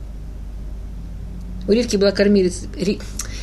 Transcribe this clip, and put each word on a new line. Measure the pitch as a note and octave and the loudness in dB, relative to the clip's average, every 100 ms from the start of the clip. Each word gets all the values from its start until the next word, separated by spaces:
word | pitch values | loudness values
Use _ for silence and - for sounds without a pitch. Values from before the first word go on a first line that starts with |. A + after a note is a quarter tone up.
| - - - - - - - - - - - - - - - - - | -10 -10 -10 -10 -10 -10 -8 -8 -8 -10 -10 -10 -10 -10 -8 -6 2
У | |
Ривки | A3 A#3+ G3+ | 4 4 4
была | G3 | 4
кормилица... | G3 G3+ G3+ F3+ - - - | 6 6 8 6 2 -8 -2
Ри-, | F#3 - - - - - | 0 0 -4 -8 -8 -8